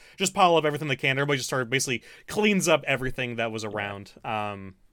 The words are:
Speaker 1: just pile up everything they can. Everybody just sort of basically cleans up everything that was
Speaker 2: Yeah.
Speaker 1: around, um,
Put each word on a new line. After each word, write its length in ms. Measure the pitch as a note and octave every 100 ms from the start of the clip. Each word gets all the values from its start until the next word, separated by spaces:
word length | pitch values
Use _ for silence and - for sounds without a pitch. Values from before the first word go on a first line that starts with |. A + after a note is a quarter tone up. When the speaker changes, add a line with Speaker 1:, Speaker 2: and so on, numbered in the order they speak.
| - -
Speaker 1:
just 180 | G3
pile 220 | G3 F3+ E3
up 80 |
everything 240 | D3+ D3 D3+
they 80 | C3+
can. 200 | C#3+ C3+
Everybody 200 | C#3+ C#3+
just 120 | B2
sort 140 | C3+
of 80 | A#2
basically 320 | C3+ C#3 A#2+ - - -
cleans 400 | G#3+ G#3+ G3 D#3+
up 160 | D3+ C#3+
everything 480 | C3 C3 B2 B2 A#2
that 160 | A#2
was 100 | A2
Speaker 2:
Yeah. 80 | G#2+
Speaker 1:
around, 420 | G#2 G2+ G2+ G2+ -
um, 500 | - A2 G#2 G2+ F#2+ F#2 _